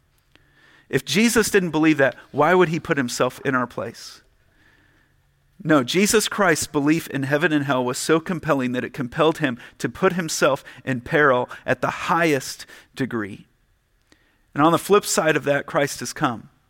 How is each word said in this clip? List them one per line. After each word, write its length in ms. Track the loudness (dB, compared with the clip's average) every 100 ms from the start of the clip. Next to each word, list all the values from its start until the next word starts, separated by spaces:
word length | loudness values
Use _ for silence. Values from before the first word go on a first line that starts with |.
| _ _ _ _ _ _ _ _ _
If 160 | -4 -2
Jesus 440 | 2 2 2 2
didn't 220 | 2 2
believe 260 | 2 2 4
that, 200 | 2 0 -10
why 220 | 0 2
would 140 | 4 4
he 140 | 0
put 160 | -2 -2
himself 420 | -2 0 -2 -2 -4
in 100 | -2
our 120 | -4
place? 540 | -6 -10 -12 -20 -20 _ _ _ _ _ _ _ _ _ _ _ _ _ _
No, 180 | 0 2
Jesus 440 | 2 0 2 2 0
Christ's 400 | 0 2 2 0
belief 400 | -2 2 0 -2
in 160 | -6
heaven 300 | -2 0 2
and 100 | 0
hell 200 | 0 -2
was 140 | -2 -4
so 220 | 0 0
compelling 540 | 0 -8 -2 -2 0
that 100 | -4
it 100 | -6
compelled 440 | -8 -10 0 0 2
him 200 | -4 -4 -12 _
to 100 | -8
put 260 | 0 0
himself 520 | 0 -6 0 0 0 -6 -14
in 160 | -8 -6
peril 500 | -2 2 4 2 -2 -8 -4
at 160 | -2
the 80 | -2
highest 760 | -6 -2 0 2 0 -2 -14 -16 -20 _
degree. 540 | -8 -6 -4 -8 -12 -20 _ _ _ _ _ _ _ _ _ _
And 80 | 0
on 120 | 2
the 40 | 2
flip 280 | 4 2 4
side 320 | 0 2 0
of 80 | 0
that, 200 | -2 -2
Christ 360 | -2 -2 -4
has 100 | -10
come. 380 | -4 -4 -4 -12 _ _